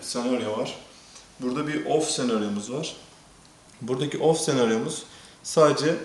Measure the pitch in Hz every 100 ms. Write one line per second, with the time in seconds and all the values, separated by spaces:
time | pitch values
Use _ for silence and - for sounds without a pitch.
0 | - 127 123 123 107 104 - - - -
1 | - - - - 127 139 151 151 - 151
2 | - - 123 107 104 104 110 139 165 -
3 | - - - - - - - - 117 131
4 | 147 - 156 165 - 131 113 113 143 -
5 | - - - - - 165 151 135 147 175